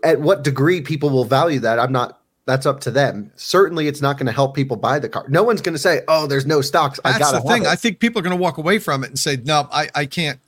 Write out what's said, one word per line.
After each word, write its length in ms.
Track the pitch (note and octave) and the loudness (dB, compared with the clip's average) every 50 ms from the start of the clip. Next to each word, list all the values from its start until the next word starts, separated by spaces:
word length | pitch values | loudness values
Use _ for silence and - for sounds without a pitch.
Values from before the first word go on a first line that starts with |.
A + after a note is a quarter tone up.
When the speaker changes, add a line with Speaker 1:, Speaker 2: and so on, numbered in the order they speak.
| - | 2
Speaker 1:
At 180 | D#3+ D#3+ C3+ | 2 2 2
what 240 | D3+ D#3+ G3 F#3+ C3+ | 2 2 0 2 0
degree 360 | D3+ C3+ B2+ C3+ D#3 F#3 F3+ C#3+ | -2 0 2 2 2 2 0 -2
people 280 | - D#3+ C#3+ D3 D3 | -6 -6 -2 -2 0
will 140 | C#3 C3 B2 | 2 0 2
value 360 | G#2+ C3 C3+ D#3 F3 D#3 B2+ | 2 2 2 2 2 0 0
that, 180 | A2 A2 A2+ A#2 | 0 0 0 0
I'm 140 | A#2+ B2+ C3 | 0 0 0
not, 280 | B2+ B2 - - _ _ _ _ _ _ | -2 -2 -4 -6 _ _ _ _ _ _
that's 200 | - C3 C3+ C#3 | -2 -2 0 0
up 140 | D3+ C3+ C#3 | 0 -2 -2
to 100 | - B2+ | -4 -2
them. 420 | A2 C3+ C#3+ B2+ F#2+ G2+ G#2 G#2 _ | 0 2 0 0 0 -4 -12 -14 _
Certainly, 520 | _ - - - F#3 G3 D#3+ E3+ E3 D3+ D3+ | _ -10 0 4 4 4 4 2 -2 -2 -2
it's 140 | C#3 C#3+ C#3+ | -2 0 -2
not 160 | C#3 C#3+ C#3 | -2 -2 0
gonna 120 | C#3 B2 | -4 -4
help 240 | A2+ C3+ C#3 C3+ C3+ | 0 0 0 0 0
people 220 | C#3+ C3+ C3+ B2+ | -2 -2 -2 -4
buy 220 | G#2 - A2+ C3 D3 | -2 0 0 0 0
the 100 | C3+ - | -2 -4
car. 160 | - - - - | -8 -8 -6 0
No 120 | C3+ E3+ G#3 | 2 2 4
one's 200 | A#3+ A3+ F3+ C#3 | 4 2 0 0
gonna 160 | F3 E3 D3 | -4 -4 0
say, 240 | - F#3+ E3 C3 - - | 0 2 2 2 2 2
"Oh, 180 | D#3+ D#3+ D#3 | 2 2 2
there's 180 | C#3+ C#3 C#3 C3 | 0 -2 -2 0
no 160 | C#3 D#3 D3 | 2 0 0
stocks. 400 | C3 C3+ - E3+ D#3 C3+ C3+ - - | 0 2 2 2 2 2 -2 -2 -2
I 100 | C3 G3+ | 0 0
Speaker 2:
That's 120 | A3+ D3 | 2 2
Speaker 1:
gotta 140 | D3 C3+ A#2+ | 2 2 0
Speaker 2:
the 40 | A#2 | 2
thing. 180 | C#3+ A#3 A#3+ G3 | 2 2 2 2
Speaker 1:
have 100 | D3 E3+ | 0 0
it." 0 | |
Speaker 2:
I 40 | |
think 240 | F3+ - A#3 F#3 _ | 0 0 -4 -2 _
people 200 | - A#3+ A#3 A#3 | -2 0 0 0
are 20 | E3 | -2
gonna 140 | F3+ F3+ | -2 -2
walk 220 | F3+ F3+ F3 C#3+ - | 0 0 -2 -2 -2
away 200 | D#3 E3 G3+ A3 | 0 0 0 0
from 240 | F#3+ - D3 C3+ C3 | 0 -2 -2 -2 -4
it 60 | A2+ | -6
and 100 | - C3+ | -6 -4
say, 200 | - D#3+ C#3 C3 A2+ | -2 -2 -2 -4 -2
"No, 220 | C#3 D#3 D3+ C#3+ - - | 0 2 2 2 0 -2
I, 160 | C#3+ D3+ - - | -2 -2 -2 -2
I 100 | D3 D3 | -4 -6
can't 340 | C#3 - - E3+ D3 B2+ - _ | -4 -4 -4 -4 -4 -4 -8 _